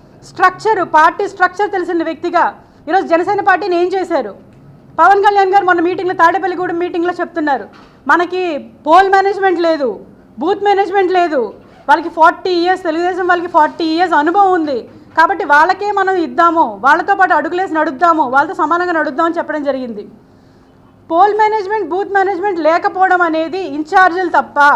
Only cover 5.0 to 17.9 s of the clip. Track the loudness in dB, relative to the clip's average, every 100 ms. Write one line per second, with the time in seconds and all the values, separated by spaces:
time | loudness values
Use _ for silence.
5 | 4 4 4 2 2 2 2 0 0 -2
6 | -4 2 2 2 -2 -4 -6 -4 -4 -4
7 | -4 -4 -6 -4 -2 -2 -6 -20 -20 _
8 | -2 0 0 -4 -4 -6 -10 -12 2 4
9 | 4 2 2 0 0 0 0 0 -2 -6
10 | -14 -20 _ -8 -4 -2 0 0 0 0
11 | 0 0 0 -2 -4 -8 -20 -12 0 0
12 | 0 2 2 2 -2 -2 0 -2 -2 -2
13 | -2 -2 -2 -2 0 0 0 0 -4 -2
14 | 0 0 0 2 2 2 -2 -6 -8 -20
15 | -10 0 2 2 2 2 2 0 -2 -2
16 | 0 0 -2 2 2 2 0 0 2 2
17 | 2 0 2 2 0 -4 -4 -2 -2